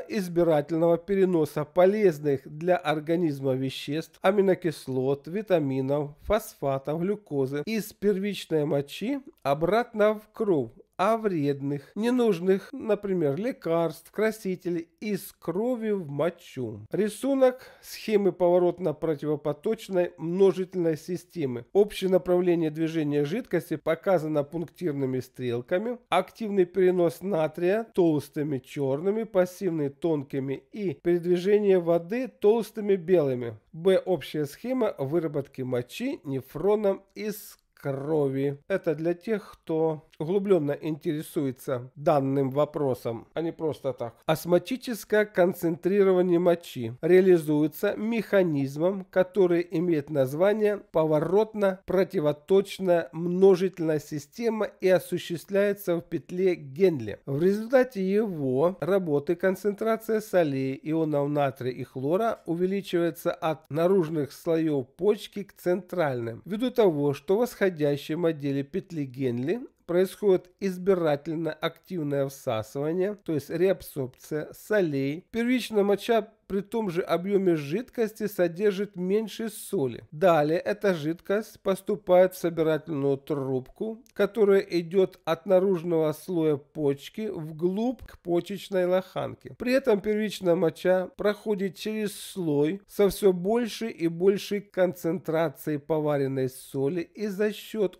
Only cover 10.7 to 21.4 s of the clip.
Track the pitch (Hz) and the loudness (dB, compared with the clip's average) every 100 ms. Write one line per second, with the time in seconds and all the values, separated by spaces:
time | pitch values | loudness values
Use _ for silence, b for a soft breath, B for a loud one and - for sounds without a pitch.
10.7 | - - - 196 226 214 170 143 139 139 | -12 -14 -2 0 0 -2 0 -2 -2 -4
11.7 | 143 - 202 233 254 233 170 185 190 - | -6 -8 -4 0 2 2 2 2 0 -2
12.7 | 262 220 208 208 185 147 143 240 - 165 | -10 -4 -2 0 0 0 0 -4 -4 -2
13.7 | 165 165 151 - - 220 220 190 180 175 | 0 0 -4 -10 -2 -2 -2 -6 -6 -4
14.7 | 175 170 - 214 190 - - - 175 240 | -6 -8 -10 -6 -6 -8 -12 -6 -2 -2
15.7 | 240 220 196 147 143 165 175 - 131 117 | -2 -2 -4 -4 -2 -2 -4 -14 -10 -8
16.7 | 104 107 165 208 - 269 269 254 254 - | -10 -6 -2 -2 -2 0 4 4 2 -16
17.7 | - - - - 208 196 - 175 180 175 | -20 -18 -10 0 2 2 2 4 6 4
18.7 | 175 180 143 160 143 151 151 151 147 220 | 0 -4 -2 -4 -2 -2 -2 -4 -4 -4
19.7 | 220 - 185 175 - 165 180 196 175 185 | -4 -2 0 0 -2 -4 4 4 4 -4
20.7 | 185 165 156 - 175 - 170 | -2 -2 -2 -6 -10 -10 -6